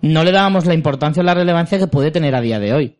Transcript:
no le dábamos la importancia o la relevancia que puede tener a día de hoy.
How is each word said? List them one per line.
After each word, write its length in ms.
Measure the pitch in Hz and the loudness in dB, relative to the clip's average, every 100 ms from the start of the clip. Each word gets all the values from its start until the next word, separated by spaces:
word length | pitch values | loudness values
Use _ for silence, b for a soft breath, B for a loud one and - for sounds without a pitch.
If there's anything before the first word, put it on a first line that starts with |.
no 240 | 156 156 | 0 2
le 80 | 170 | 2
dábamos 320 | 190 196 190 175 | 2 2 2 0
la 80 | |
importancia 480 | 165 151 135 151 165 | 0 0 -2 -2 0
o 20 | |
la 100 | 180 | 0
relevancia 440 | 175 175 170 170 196 | 0 0 0 -2 -2
que 80 | 185 | 0
puede 240 | 139 147 | 0 0
tener 240 | 170 147 | 0 -2
a 60 | 131 | -2
día 180 | 117 110 | -2 -2
de 120 | 101 | -2
hoy. 240 | 143 127 - | -2 -2 -8